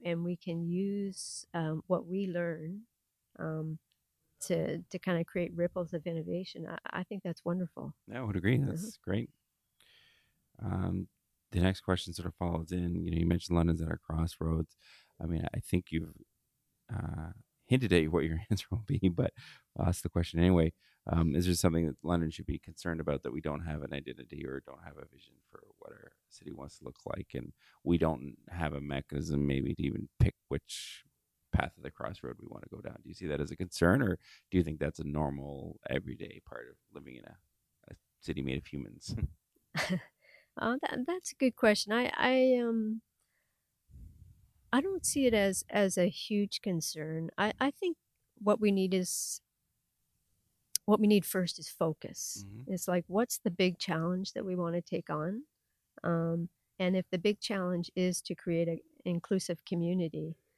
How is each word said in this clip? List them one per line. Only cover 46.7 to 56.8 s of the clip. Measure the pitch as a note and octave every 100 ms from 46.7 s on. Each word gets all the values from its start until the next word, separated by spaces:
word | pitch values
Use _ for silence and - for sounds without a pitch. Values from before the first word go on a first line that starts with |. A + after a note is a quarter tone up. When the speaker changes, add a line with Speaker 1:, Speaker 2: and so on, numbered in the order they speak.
| E3+ - D#3 D#3 D#3+ E3 -
Speaker 1:
I, | G#3+ -
I | C4+
think | - F4+ - _ _ _ _
what | G3+ G#3+
we | G#3
need | G3 F#3+
is, | F#3 F3+ - - - _ _ _ _ _ _ _ _ _ _ _ _ _ -
what | - G#3
we | G#3
need | G#3
first | - F#3+ F3 -
is | -
focus. | - E3 D#3 - - - G2+ G2
Speaker 2:
Mm-hmm. | A2 C3
Speaker 1:
It's | F3+ -
like, | F3 E3+
what's | G3 B3 -
the | G3+
big | F3 F3+ E3+
challenge | - D#3+ E3+ F3+ G3
that | -
we | F#3+
wanna | F3+ E3+ F3
take | - F#3+ -
on? | D3+ D#3+ A3 D4+ _ _ _ _ -
Um, | F3 E3 E3 E3+ E3+ _ _
and | -